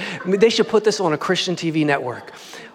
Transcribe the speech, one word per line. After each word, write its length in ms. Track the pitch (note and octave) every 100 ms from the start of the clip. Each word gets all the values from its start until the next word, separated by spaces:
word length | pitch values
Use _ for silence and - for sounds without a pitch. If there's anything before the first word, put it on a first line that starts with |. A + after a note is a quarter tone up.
| - E3 F3+
they 240 | G3 A3+
should 180 | A3+ G#3+
put 160 | A3
this 160 | G#3+ G#3
on 120 | F3+
a 60 | D3+
Christian 360 | - F3 F#3
T 160 | E3+ E3
V 140 | D#3
network. 480 | D3+ C#3 B2 G#2+ - - - - -